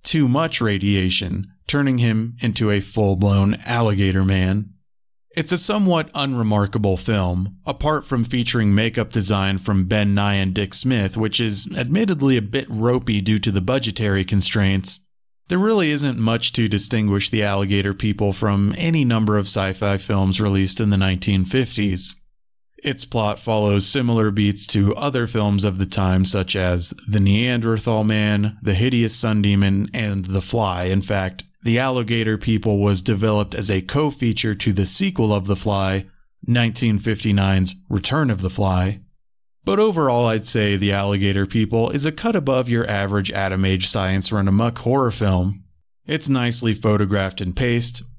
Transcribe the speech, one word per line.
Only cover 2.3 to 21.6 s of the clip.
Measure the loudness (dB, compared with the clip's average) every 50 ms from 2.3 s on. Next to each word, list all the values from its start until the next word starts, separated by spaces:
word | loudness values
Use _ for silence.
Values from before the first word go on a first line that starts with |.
| -6 -4
into | -4 -2 -2 0 0 2
a | 2 0
full-blown | -2 -2 -2 0 2 2 2 2 2 4 4 4 4 2 0 -2 -4
alligator | -4 -2 0 0 2 2 2 2 2 2 2 2
man. | 2 2 2 2 2 0 -2 -4 -6 -12 _ _ _ _ _ _ _ _ _ _ _ -6
It's | -6 -4 -2 -2
a |
somewhat | -2 0 0 0 2 2 2 2 2 0 -2 -4
unremarkable | -4 -4 -2 0 0 0 2 2 2 0 0 0 0 0 0 0
film, | 0 0 0 0 0 0 0 0 -2 -2 -4 -6 -8 -8
apart | -8 -6 -2 0 0 0 0 -2
from | -2 -2 -2 -2
featuring | -2 -2 -2 -2 0 0 0 2 4 4
makeup | 4 2 0 0 -2 -4 -2
design | -2 -2 0 0 0 0 0 0 -2 -2
from | -2 0 0 0 2
Ben | 2 2 2 2 2 2
Nye | 2 2 2 0
and | 0 0 0 -2
Dick | -2 -4 -2 -2
Smith, | -2 -2 0 0 0 0 -2 -2
which | -2 -2 -2 -2 -2
is | -2 -2 -2 -4 -6 -6 -6
admittedly | -6 -4 -2 0 0 0 0 0 0 2 2 2
a | 2
bit | 0 -2 -4 -6 -6 -6
ropey | -4 -2 0 0 0 0 0 -2 -2 0
due | 2 0 0 0
to | 0 0
the | -2 0
budgetary | 0 0 -2 -2 -2 -4 -4 -2 -2 0 0 0 0
constraints. | 0 0 0 0 0 0 2 2 2 2 0 -2 -4 -8 -10 _ _ _ _ _ _ _ _ _
There | -4 -2 0
really | 2 2 2 2 2 0
isn't | 0 0 0 -2 0 0
much | 0 0 0 0 -2 -2 -2
to | 0 0
distinguish | 0 0 0 -2 -2 -2 0 0 0 0 0 -2 -2
the | -2 -2 0
alligator | 0 0 0 0 0 0 0 0 -2 -2
people | -2 -2 -2 -2 0 0 -2 -2
from | 0 0 0 2 2 2 2 0
any | 0 0 0 2 2 2
number | 2 2 2 2 2 2
of | 0 0
sci-fi | 0 -2 -2 -2 -2 -2 -2 -2 -2 -2
films | -2 -2 0 0 2 2 2 2 0
released | 0 2 2 2 0 0 0 0
in | 0 2
the | 2
nineteen | 2 2 0 0 -2 0 0 0 0 0
fifties. | 0 0 0